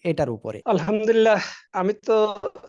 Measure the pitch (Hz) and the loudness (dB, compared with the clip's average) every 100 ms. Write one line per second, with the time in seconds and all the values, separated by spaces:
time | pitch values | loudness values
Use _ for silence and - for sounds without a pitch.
0 | 175 160 135 110 110 104 - 190 165 214 | -4 -2 -2 -4 -8 -8 -2 -2 0 -2
1 | 220 226 220 202 - - _ 190 185 202 | 2 4 4 4 0 -12 _ -4 -2 -2
2 | - 220 214 202 - - | 0 2 2 -2 -10 -12